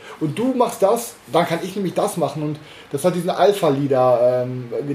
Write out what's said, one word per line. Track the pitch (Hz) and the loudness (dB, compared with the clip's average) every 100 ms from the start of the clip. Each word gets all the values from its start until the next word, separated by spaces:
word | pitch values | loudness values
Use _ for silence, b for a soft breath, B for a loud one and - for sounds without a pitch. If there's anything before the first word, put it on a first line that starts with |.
| B B | B B
und | 156 196 | -4 -2
du | 254 | 0
machst | 247 226 - | 0 0 2
das, | 190 233 - - - | 2 2 -4 -14 -2
dann | 160 175 | 0 2
kann | 165 | -2
ich | 185 208 | -4 -4
nämlich | 180 | -4
das | 180 202 180 | -2 -2 -2
machen." | 139 156 | -4 -2
Und | 151 147 B B B | -6 -6 B B B
das | 143 | -2
hat | 180 | 0
diesen | 175 175 | 0 -2
Alpha-Leader, | - 190 202 160 139 139 127 127 120 123 127 127 | 2 2 4 2 2 2 4 4 4 4 2 -2
ähm, | 127 117 113 143 | -6 -6 -6 -6